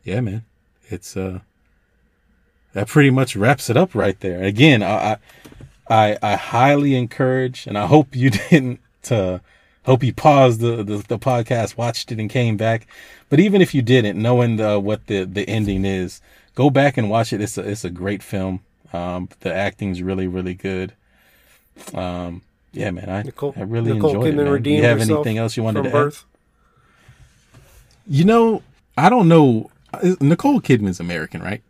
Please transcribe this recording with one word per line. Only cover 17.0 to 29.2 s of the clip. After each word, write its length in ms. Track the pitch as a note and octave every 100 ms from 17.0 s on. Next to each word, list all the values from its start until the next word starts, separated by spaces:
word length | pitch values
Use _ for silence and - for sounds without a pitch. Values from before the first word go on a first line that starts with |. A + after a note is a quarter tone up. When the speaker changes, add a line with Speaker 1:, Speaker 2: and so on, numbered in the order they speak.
| G#2+
Speaker 1:
watch 220 | A2 A2+
it. 80 | G#2+
It's 160 | G#2 -
a, 40 | G2
it's 180 | G#2 F2+
a 40 |
great 320 | F2 F#2+ G2+
film. 380 | - G2+ F#2+ F#2 _ _ _
Um, 360 | E2+ F2 F2+ F2+ _
the 120 | A#2
acting's 480 | F#2 G2 - G2+ F2+
really, 260 | F#2 F#2+ F#2
really 260 | F#2 F#2 F2+
good. 380 | F#2+ F#2 F#2+ _ _ _ _ _ _ _ _ _ -
Um, 480 | - F2+ F2 F2 F2 _ _ _
yeah, 200 | - G2+
man, 180 | F2 F2+
I, 120 | F#2+
Speaker 2:
Nicole, 300 | C3+ - C#3+ B2+
Speaker 1:
I 60 |
really 320 | G2 A#2 A2+
Speaker 2:
Nicole 220 | A2 G#2 G2+
Speaker 1:
enjoyed 180 | C#3
Speaker 2:
Kidman 60 | D3
Speaker 1:
it, 40 |
man. 20 | C#3+
Do 40 |
you 40 |
Speaker 2:
redeemed 300 | C#3 B2+ D3+
Speaker 1:
have 160 | A#2+ A2+
Speaker 2:
herself 180 | A2 D3+ C3
Speaker 1:
anything 120 | A2
else 200 | A2+ A#2
you 60 |
wanted 160 | A2+ A2
Speaker 2:
from 80 | C3
Speaker 1:
to 60 | D3
add? 60 |
Speaker 2:
birth? 220 | D3 - _ _ _ _ _ _ _ _ _ _ _ _ _ - _ _ _ _ -
Speaker 1:
You 180 | C#3 F3+
know, 380 | A3+ A3+ G#3+ - _ _ -
I 120 | F3
don't 180 | B3